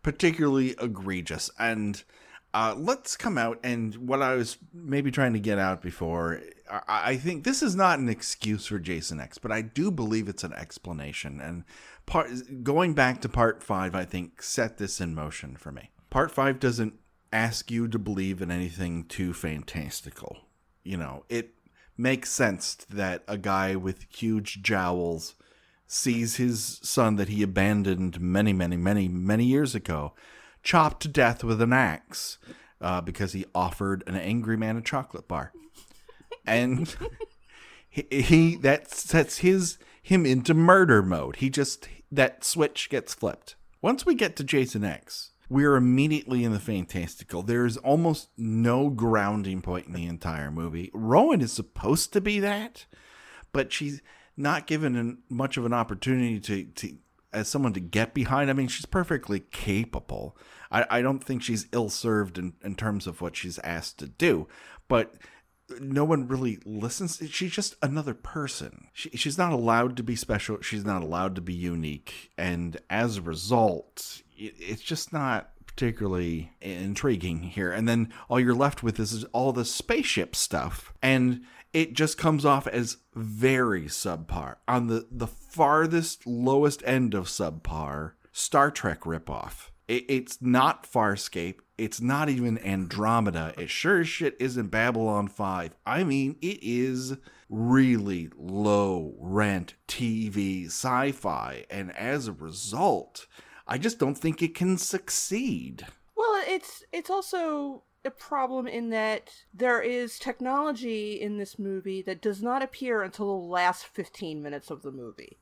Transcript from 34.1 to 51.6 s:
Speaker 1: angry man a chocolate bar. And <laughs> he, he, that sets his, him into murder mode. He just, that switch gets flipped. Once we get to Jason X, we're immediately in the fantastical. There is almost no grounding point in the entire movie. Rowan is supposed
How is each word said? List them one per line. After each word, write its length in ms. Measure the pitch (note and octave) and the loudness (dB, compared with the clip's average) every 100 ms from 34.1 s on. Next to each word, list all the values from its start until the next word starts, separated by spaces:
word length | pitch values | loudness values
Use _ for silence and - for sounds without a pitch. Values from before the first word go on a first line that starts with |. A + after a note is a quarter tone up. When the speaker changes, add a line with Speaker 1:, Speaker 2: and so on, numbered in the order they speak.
| F#2+ | -4
Speaker 1:
angry 420 | F2 A#2 A2 A2 | 0 0 0 0
man 180 | A2 A2 | 0 -2
a 60 | |
chocolate 440 | A2 C#3 C3 E2+ - | -2 -4 -6 -14 -6
bar. 280 | D#2+ C2+ E4+ D#4 - - - - - - - - | -6 -6 -12 -20 -20 -20 -20 -20 -20 -18 -10 0
And 480 | A2+ B2 B2+ D#3+ - A4+ - A4+ - _ | 2 2 0 -2 -6 -10 -8 -14 -14 _
<laughs> 420 | - - - _ | -20 -20 -20 _
he, 160 | - - | -10 -2
he, 440 | C3+ C3 D#3+ E3 F3 | 0 8 8 8 6
that 340 | C3+ D3 - | 4 4 0
sets 460 | - - D#3+ D3+ - | -10 2 4 4 2
his, 400 | F3+ F#3+ E3+ - - - | 4 4 2 -6 -18 -20
him 220 | - F#3 D3+ | 4 4 6
into 280 | C3 A#2+ | 4 6
murder 480 | D#3+ E3 F#3+ F3 A2 | 8 10 10 10 8
mode. 360 | F#2 E2+ C2 - | 8 0 -2 -2
He 120 | C3 | -2
just, 380 | C3+ C3+ - - - - | 0 -2 -2 -12 -20 -4
that 320 | C#3+ C3 - | 2 2 2
switch 460 | - E3 D3 - - | -4 2 0 0 -4
gets 240 | C3+ - | -4 -4
flipped. 420 | - G2+ - - - - - | -4 -4 -4 -16 -20 -20 -2
Once 240 | G3 C4 - | 0 2 2
we 80 | |
get 220 | C#4 G3 - | 4 2 0
to 60 | |
Jason 400 | C3+ C#3+ B2+ G#2+ | 2 2 2 0
X, 480 | G2+ C2 - - - _ - | -2 -4 -10 -14 -14 _ 0
we're 300 | C3 D3 C#3 | 4 6 8
immediately 680 | B2 B2+ D3+ D3+ - B2 | 6 6 4 2 0 0
in 80 | A#2+ | 2
the 80 | G#2 | 0
fantastical. 840 | - G2+ F2 F#2+ E2 - - F2 | -2 -4 -2 -4 -6 -10 -8 -6
There 220 | G2+ A#2+ B2 | 0 2 2
is 120 | A2 | 0
almost 520 | C3 D3+ E3+ D3+ - - | 2 4 4 0 -6 -6
no 540 | A2+ A2 A#2 B2 C#3+ | -2 2 4 4 2
grounding 720 | B2 A#2 A2 G2+ G#2+ G2 F#2 | 2 4 4 4 0 -2 -4
point 260 | F#2 F2+ - | -2 -6 -6
in 60 | |
the 120 | F2 E2+ | -6 -6
entire 460 | E2 E2 D#2+ C#2+ | -4 -4 -4 -4
movie. 400 | D#2+ E2 D#2+ F#2 | -4 -4 -6 -8
Rowan 460 | G#2 A2 C#3+ D4+ A#3 | -4 4 6 6 4
is 140 | A#2 | 0
supposed 580 | - | -4